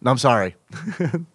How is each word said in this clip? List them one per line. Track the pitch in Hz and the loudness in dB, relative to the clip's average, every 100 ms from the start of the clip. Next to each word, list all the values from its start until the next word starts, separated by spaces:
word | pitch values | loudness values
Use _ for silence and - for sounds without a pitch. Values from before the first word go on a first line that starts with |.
No, | 123 | 0
I'm | 131 | 2
sorry. | 139 117 92 - _ | 4 2 0 -6 _
<laughs> | - 180 185 160 170 170 | -14 -10 -4 -4 -4 -8